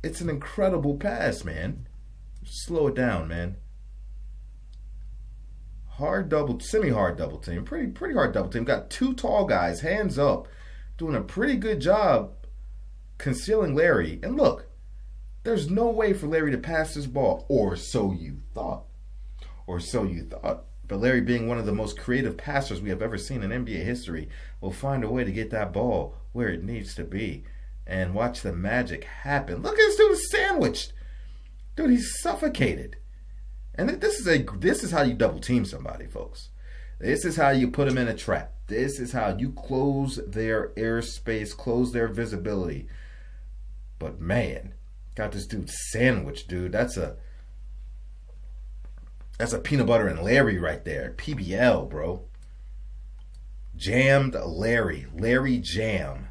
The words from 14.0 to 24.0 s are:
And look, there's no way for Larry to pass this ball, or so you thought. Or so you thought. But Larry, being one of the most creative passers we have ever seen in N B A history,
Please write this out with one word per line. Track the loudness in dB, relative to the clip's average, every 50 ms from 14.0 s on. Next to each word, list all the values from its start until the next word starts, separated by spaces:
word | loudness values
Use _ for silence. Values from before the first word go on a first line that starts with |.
| 4 0 -4 -4
And | -4 -2 4
look, | 6 6 6 4 2 -8 -16 -16 -16 -16 -14 -14 -14 -14 -12 -12 -12 -12 -14 -14 -6 -2
there's | 0 0 2 2 2
no | 2 4 4 4
way | 4 4 4 4 4
for | 2 2
Larry | 2 2 4 4 4
to | 2 0
pass | 0 0 0 0 0 0 -2
this | -6 -6
ball, | -2 0 4 4 4 4 2 0 4
or | 4 4 4 4 0
so | -2 -6 -2 0 2 2 2 0
you | -2 -4 -6 -8 -10 -10 -10 -8
thought. | -6 -4 -4 -6 -6 -8 -14 -16 -16 -14 -14 -14 -12 -12 -12 -12 -12 -12 -12 -14 -14 -8
Or | -6 -4 -4
so | -4 0 0 0 0
you | 0 -2 -4 -6
thought. | -8 -10 -4 -2 -2 -2 -2 -6 -14 -14 -14 -8
But | -6 -2 2
Larry, | 4 4 4 4
being | 4 2 2 2 2
one | 0 0
of | 0 0
the | 0 0
most | 0 0 -4 -4
creative | -6 -2 0 2 2 2 0 -4
passers | -4 -6 -2 0 0 0 0 -4 -4
we | -2 -4
have | -2 -2
ever | -2 -4 -4
seen | -4 -6 -4 -4 -4
in | -2 -2
N | -2 -2 -2
B | -4 -4
A | -2 -2
history, | -2 -2 -4